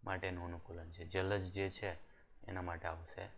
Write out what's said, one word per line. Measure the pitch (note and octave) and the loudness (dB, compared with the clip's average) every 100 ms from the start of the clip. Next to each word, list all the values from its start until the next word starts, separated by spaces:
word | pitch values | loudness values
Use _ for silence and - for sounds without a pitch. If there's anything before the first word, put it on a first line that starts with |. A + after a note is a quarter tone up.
માટેનું | - F#2 F#2+ F2+ F2 | 0 0 2 0 -2
અનુકૂલન | E2+ - E2+ E2 | -4 -4 -6 -6
છે, | E2 E2+ | -6 0
જલજ | F#2+ F#2+ G2+ | 4 6 6
જે | F#2 G2 G2 | 4 2 2
છે | - G2+ E2+ - - - - - | 2 -2 -2 -8 -16 -20 -12 -4
એના | F#2 | -2
માટે | F2+ E2+ E2+ | 0 0 0
આવશે | E2 E2+ - G2 | -2 -4 -6 -8